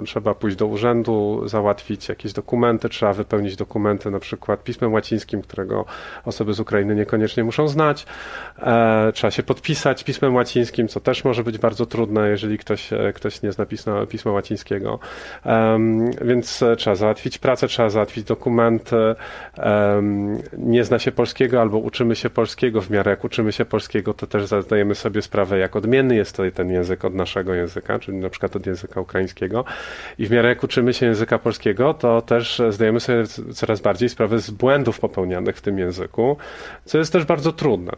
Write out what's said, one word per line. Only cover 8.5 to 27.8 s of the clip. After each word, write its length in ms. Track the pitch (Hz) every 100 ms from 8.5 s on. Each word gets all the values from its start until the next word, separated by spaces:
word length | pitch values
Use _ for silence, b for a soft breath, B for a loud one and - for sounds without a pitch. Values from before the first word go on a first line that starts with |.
| -
E, 540 | - 117 113 110 110
trzeba 160 | - 107
się 120 | -
podpisać 600 | - 127 - 147 147 131
pismem 300 | - 131 139
łacińskim, 540 | 123 120 131 117 - 110
co 120 | 101
też 240 | - 127
może 200 | 135 120
być 140 | 117 110
bardzo 280 | 117 104 117
trudne, 420 | 113 110 107 104
jeżeli 300 | 101 104 107
ktoś, 340 | - 104 -
e, 200 | 107 104
ktoś 300 | - 107 -
nie 100 | 104
zna 140 | 95 101
pisma, 400 | 107 - 101 104
pisma 260 | 113 113
łacińskiego. 680 | 101 - 104 - 101 104 110 B B B B
Em, 680 | - 113 110 110 113 110 117
więc, 500 | - 120 123 117 -
e, 140 | 120 113
trzeba 200 | 110 95
załatwić 420 | 107 110 - -
pracę, 300 | 135 123 135
trzeba 220 | - 113
załatwić 340 | 107 104 -
dokumenty. 720 | 104 113 127 117 117 113 - 117 110 113 B B B -
Em, 840 | 110 104 101 104 104 101 101 110 - -
nie 260 | 120 120
zna 140 | 113 120
się 140 | -
polskiego 480 | - 120 - 127 123
albo 180 | 110 110
uczymy 380 | 113 - 120 110
się 140 | 120
polskiego. 500 | - 113 - 127 110
W 100 | 90
miarę 200 | 101 101
jak 140 | 98
uczymy 280 | - - 107
się 120 | -
polskiego, 500 | - 107 - 110 98
to 120 | 104 101
też 180 | 104 101 104
zdajemy 300 | 92 107 101
sobie 280 | 101 110 101
sprawę, 360 | - 104 95 98
jak 180 | 95 107
odmienny 380 | 107 131 131 113
jest 160 | 95
tutaj 200 | - 95
ten 180 | 92 90
język 340 | 92 87 92
od 100 | 95
naszego 400 | 95 87 110 92
języka, 440 | 90 87 90